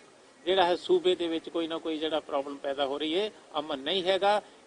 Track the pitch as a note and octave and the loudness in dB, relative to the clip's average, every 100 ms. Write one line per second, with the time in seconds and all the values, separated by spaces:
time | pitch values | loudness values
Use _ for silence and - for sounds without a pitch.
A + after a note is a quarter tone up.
0 | - - - - E3+ F#3+ F3 F3 - F3+ | -6 -20 -20 -8 0 4 4 2 2 2
1 | E3+ F3+ E3+ D#3+ - E3+ E3 D#3+ E3+ D#3 | 4 0 0 -4 -4 -4 -4 -4 -4 -4
2 | D#3 D#3 - D3 C#3+ C#3 C#3+ C#3 C#3 C#3+ | -2 -2 -2 -4 -4 -6 -4 -2 -2 -2
3 | D#3 E3+ G#3+ - - D#3 D#3 C#3+ C#3 F#3+ | -2 -2 -2 -6 -10 -8 -6 -6 -2 -2
4 | F3 F#3+ G3 G#3 - - | 2 2 4 2 0 -14